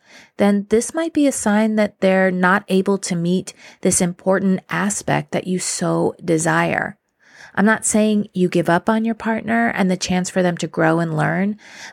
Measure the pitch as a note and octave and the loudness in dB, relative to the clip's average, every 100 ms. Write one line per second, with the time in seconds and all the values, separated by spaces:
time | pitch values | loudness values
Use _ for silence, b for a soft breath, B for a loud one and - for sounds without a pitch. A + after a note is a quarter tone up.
0 | B B B - G3+ G3+ G3 A3 A#3+ D#4+ | B B B 0 2 2 0 0 0 -4
1 | E4 D#4 C#4+ - G#3+ G#3 A3 G#3+ G#3 - | -2 2 2 2 0 2 2 0 -2 0
2 | F#3+ F#3+ F#3+ F#3 F3+ G3+ - F#3+ F#3+ G3 | 2 4 2 2 2 0 2 0 2 -2
3 | - F3 E3+ F#3 - B B B F#3 F3 | -2 -2 0 0 -2 B B B -2 0
4 | F3 F3 F#3+ F#3+ F#3+ F#3 - E3 G3 - | 0 -2 0 2 2 0 -2 -4 -2 -4
5 | - C#3+ D3 E3+ - F#3 - - E3+ E3 | -2 -2 -2 -6 -4 -4 -4 -4 -2 0
6 | E3+ - E3 D#3+ E3 D#3+ E3+ - - - | -2 -2 -2 0 0 0 0 -2 -6 -10
7 | _ B B B B - G3+ G#3+ - G#3+ | _ B B B B 0 2 2 0 2
8 | G#3+ G#3 G3+ F#3 F3+ F3 E3 E3+ G3+ A3 | 2 0 -2 -2 0 2 2 2 2 0
9 | A3+ A3+ A3 A3 - A#3 A#3 - F#3+ F3+ | -2 -4 -4 -4 -2 -2 0 0 0 -2
10 | - F3+ F3+ F#3+ F3+ E3+ D#3 - D#3+ E3 | -2 -2 -2 0 0 0 -4 0 2 2
11 | E3 D#3 D3+ E3 G3+ G#3+ B B B | 0 -2 0 0 -2 -6 B B B